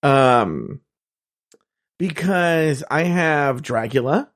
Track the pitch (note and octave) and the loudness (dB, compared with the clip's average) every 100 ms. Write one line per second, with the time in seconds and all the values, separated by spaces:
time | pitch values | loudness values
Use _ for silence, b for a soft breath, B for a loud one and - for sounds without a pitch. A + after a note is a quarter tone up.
0 | C#3+ C#3 C3 B2 G2+ D2+ G#1 - _ _ | 4 4 4 4 2 -4 -8 -14 _ _
1 | _ _ _ _ _ _ _ _ _ _ | _ _ _ _ _ _ _ _ _ _
2 | F#3 D#3 F3 F#3 F3 E3 D#3 C3+ D#3 C#3+ | -6 -4 -2 0 2 2 0 -2 -4 -2
3 | F3 F3 D#3+ D3+ C#3+ B2+ - A#2+ A2+ C3 | 0 0 0 0 0 -2 -4 -4 -2 -2
4 | B2 F3 C#4+ | 0 -2 -2